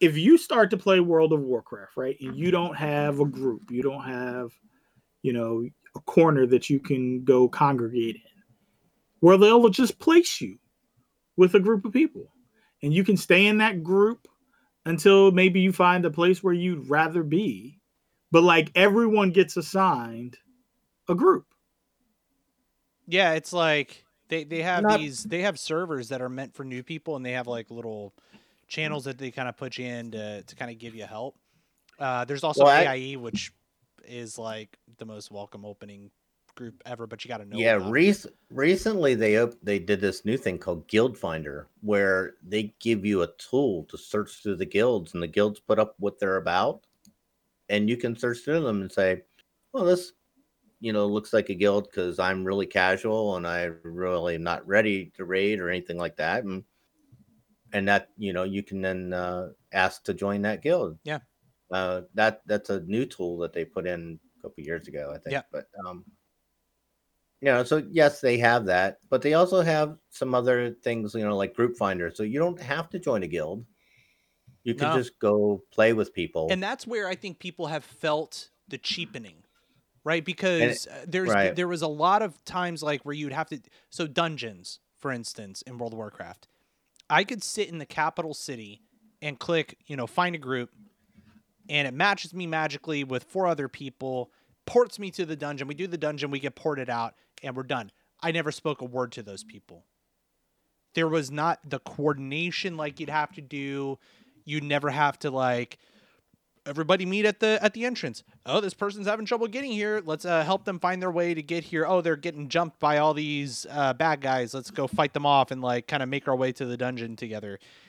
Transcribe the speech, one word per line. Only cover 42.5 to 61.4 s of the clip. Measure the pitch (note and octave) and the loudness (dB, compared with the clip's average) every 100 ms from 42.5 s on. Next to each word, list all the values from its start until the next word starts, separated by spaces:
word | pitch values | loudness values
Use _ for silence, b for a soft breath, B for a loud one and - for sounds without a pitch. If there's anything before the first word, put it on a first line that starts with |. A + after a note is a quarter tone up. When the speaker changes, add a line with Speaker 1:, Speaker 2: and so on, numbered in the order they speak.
| G#2+ G#2+ - | -4 -4 -6
Speaker 3:
give | A#2 A2 G2+ | -2 0 2
you | G2 | 0
a | E2+ - | 0 -4
tool | - B2+ C#3 F2+ D#2 | -4 0 0 -2 -8
to | - | -16
search | - G#2 G2+ - | -6 -6 -6 -8
through | G#2+ F2+ | -6 -6
the | F#2 | -2
guilds, | G2 A#2+ A2 E2 | 0 2 0 -4
and | F2 | -8
the | E2+ | -4
guilds | G2+ G#2 G#2 | 0 0 0
put | - A2 | -2 0
up | G#2+ - | 0 -2
what | G2+ - | -6 -4
they're | G2 F#2+ | -2 -2
about, | E2+ F2+ A#2 - _ _ _ _ _ _ _ _ - | 0 0 0 -2 _ _ _ _ _ _ _ _ -4
and | G#2 G#2+ | 0 0
you | A#2+ | 0
can | A#2+ A#2 | -4 -4
search | B2 A#2+ | -4 -4
through | - D#3+ | -2 -2
them | C#3 G#2 | 0 -2
and | F#2+ | -2
say, | - F#2+ F#2 - _ _ _ _ | 0 2 0 -4 _ _ _ _
"Well, | C4+ F3+ | -2 2
this, | F3+ - _ _ _ _ _ _ _ | 2 0 _ _ _ _ _ _ _
you | A2+ | -4
know, | G#2+ G#2 | 0 0
looks | G#2 G#2 | 0 0
like | A2+ G2+ | 0 0
a | F2+ | 2
guild | G2+ G2+ G2+ | 2 2 0
'cause | - F2+ F2 | -4 -4 0
I'm | F#2 F#2+ | -2 -2
really | F#2 G2 F#2 | -2 -4 -2
casual | G2 F#2 G2 A2+ A2 G#2 F2+ | 0 2 2 0 -2 -2 -4
and | E2+ | -4
I'm | F2 F2 E2 | -4 -6 -8
really | E2+ E2+ F#2 F2+ F2 E2 | -12 -6 -4 -2 -2 -4
not | E2+ D#2 D#2 | -4 -6 0
ready | G2+ G#2+ G2 E2+ - | 2 2 0 -6 -12
to | F2 | -4
raid | F#2+ G2+ G#2+ | -2 0 -2
or | F2 | -2
anything | F2+ F2 E2+ | -4 -6 -6
like | E2+ - | -6 -4
that." | D#2 G#2+ | -4 -4
And, | G#2 F#2+ - _ _ _ _ _ _ _ _ _ _ | -4 -8 -12 _ _ _ _ _ _ _ _ _ _
and | G#2 G2 | -4 2
that, | G2+ - - | 0 0 -10
you | G2+ | -6
know, | F2+ | -4
you | F#2+ G2 | -4 -6
can | G2+ G2 | -8 -6
then, | F#2+ F#2 F2+ | -6 -6 -6
uh, | F2+ F2+ F2+ F2+ - _ | -6 -6 -6 -10 -14 _
ask | F#2+ F#2 - - | 0 0 -2 -8
to | |
join | F2 G2+ G2+ | -4 -4 -2
that | G#2 G#2 | -4 -4
guild. | C#3+ F3 G2 D#2+ D3 | 0 0 -2 -8 -10
Speaker 2:
Yeah. | D3+ - _ | -10 -12 _